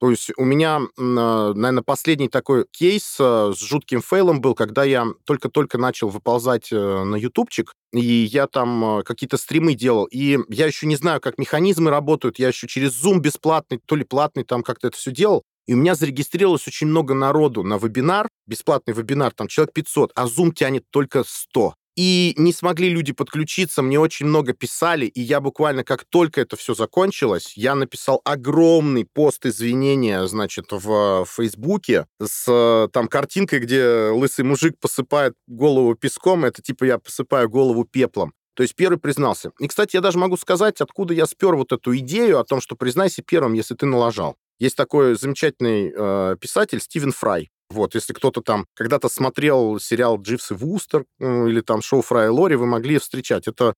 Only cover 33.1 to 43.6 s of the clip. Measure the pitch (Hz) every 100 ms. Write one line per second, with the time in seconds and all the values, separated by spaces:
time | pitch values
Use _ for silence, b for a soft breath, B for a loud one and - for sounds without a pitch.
33.1 | 139 143 185 196 139 117 131 123 117 110
34.1 | 113 139 - 131 139 160 - - - 127
35.1 | 147 135 - - 117 147 131 120 113 135
36.1 | - 185 180 127 - - - 131 120 -
37.1 | - 127 135 117 123 135 117 117 131 120
38.1 | 104 82 _ _ - 123 - 180 170 147
39.1 | 143 131 - - - 143 - 214 185 190
40.1 | 175 185 180 - 175 214 - 143 - 180
41.1 | 165 156 - 190 156 127 127 123 127 127
42.1 | 202 233 143 - 135 - 113 123 139 196
43.1 | - - 175 127 113